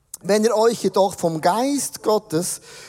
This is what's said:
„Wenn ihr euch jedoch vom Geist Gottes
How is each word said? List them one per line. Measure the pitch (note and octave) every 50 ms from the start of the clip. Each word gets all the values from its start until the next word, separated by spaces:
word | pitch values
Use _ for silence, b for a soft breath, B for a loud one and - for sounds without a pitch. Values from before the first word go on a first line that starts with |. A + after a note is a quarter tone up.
| _ _ - - -
„Wenn | E3+ G3 G#3+ G#3+
ihr | A#3 A3
euch | G#3+ A3 A#3 A#3 - -
jedoch | F#3+ - G#3 F#3+ G3 -
vom | - - E3+ E3 D#3
Geist | D3+ F3+ F3+ A3 B3+ C#4 C#4+ C#4 - - - - -
Gottes | A3 G#3+ G#3+ G#3 - D3+ D#3 F#3 - - - B B B B B